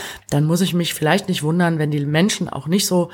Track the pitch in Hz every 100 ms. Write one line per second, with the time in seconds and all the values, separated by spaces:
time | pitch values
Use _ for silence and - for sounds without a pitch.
0 | - - - 143 151 170 180 170 170 -
1 | 151 185 196 180 147 170 175 160 151 147
2 | 143 156 196 - 180 - 143 190 - 180
3 | 170